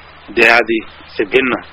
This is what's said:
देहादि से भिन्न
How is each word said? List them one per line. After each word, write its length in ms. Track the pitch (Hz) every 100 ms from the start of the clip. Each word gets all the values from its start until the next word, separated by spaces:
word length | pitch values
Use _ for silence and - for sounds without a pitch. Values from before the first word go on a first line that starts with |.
| - - -
देहादि 480 | 104 117 117 113 110 104 - -
से 160 | -
भिन्न 380 | 101 127 131 107 -